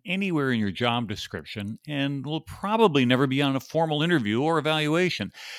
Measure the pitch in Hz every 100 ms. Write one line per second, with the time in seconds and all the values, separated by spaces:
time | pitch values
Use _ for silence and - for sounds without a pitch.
0 | - 190 196 156 135 117 101 90 120 120
1 | 101 87 - 90 - 107 101 110 151 143
2 | 139 139 139 156 - - 196 220 208 139
3 | 123 127 139 135 139 135 - 156 160 147
4 | 170 160 104 113 156 160 147 156 151 165
5 | 180 - 101 - -